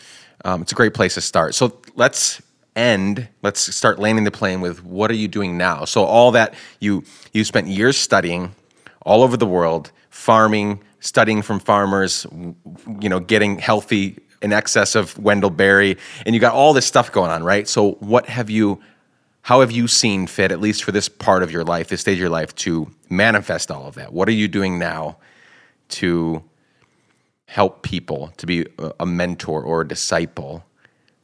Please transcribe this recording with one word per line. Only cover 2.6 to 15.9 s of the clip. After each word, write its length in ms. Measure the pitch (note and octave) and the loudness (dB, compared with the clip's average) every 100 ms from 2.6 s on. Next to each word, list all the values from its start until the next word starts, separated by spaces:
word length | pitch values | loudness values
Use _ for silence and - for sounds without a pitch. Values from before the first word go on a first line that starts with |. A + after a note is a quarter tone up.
| _ | _
end, 540 | A2+ A#2+ G2+ G2 G2+ A2+ _ | -2 0 2 0 -4 -8 _
let's 180 | G2+ - - | -4 -4 -4
start 240 | - A#2 F#2 | 0 0 2
landing 260 | G#2+ A2 | 0 2
the 60 | G#2 | 0
plane 300 | - G2 F#2 | -2 -4 -2
with 220 | F2+ E2+ | -6 -8
what 280 | F2+ F#2 A2 | -8 -2 -2
are 40 | |
you 140 | A2+ G#2 | -2 -4
doing 280 | G#2 F#2+ F2 | -4 -4 -2
now? 280 | F2+ D2+ | -2 -2
So 200 | D#2+ - | -2 0
all 280 | F#2+ A2+ B2 | 4 6 6
that 220 | A#2 A2 - - _ | 6 2 -2 -20 _
you, 240 | G2+ G2 - - - | -2 -2 -4 -18 -6
you 120 | B2+ | -2
spent 240 | - A2 F2 | 0 -2 -2
years 280 | G2 B2 C#3 | 0 0 0
studying 580 | - G2 E2+ F2 F2+ - _ _ - _ | 2 0 0 -4 -8 -14 _ _ -20 _
all 200 | - A2 | 2 6
over 140 | B2+ A#2+ | 6 4
the 100 | A2 | 0
world, 460 | F2+ E2+ E2 - _ _ | 2 0 -2 -6 _ _
farming, 680 | - - A2 A2 G#2+ G#2 G2+ - _ | -4 2 4 4 2 -2 -6 -12 _
studying 420 | - B2+ A2 G#2+ | -2 2 2 0
from 180 | G#2 G2+ | -2 -4
farmers, 640 | - G2+ G2 G2 F#2 - | 0 0 2 0 0 -4
w-, 300 | - E2 F2 - - E2+ A#2 G2+ | -8 -14 -14 -16 -20 -20 -16 -6
you 80 | G#2 | -4
know, 120 | F#2 | -2
getting 380 | F2+ A2 G#2 G2 | 0 2 2 0
healthy 580 | - G#2+ - G#2 G2 - - _ | 0 0 0 -2 -2 -8 -20 _
in 120 | G#2 | -2
excess 440 | G#2 - A2+ G2 A2+ | -2 0 0 2 0
of 200 | F2+ - | -2 -2
Wendell 320 | G#2 G#2 G2 | 0 2 2
Berry, 460 | D#2 G2 G2 G2+ | 2 4 4 4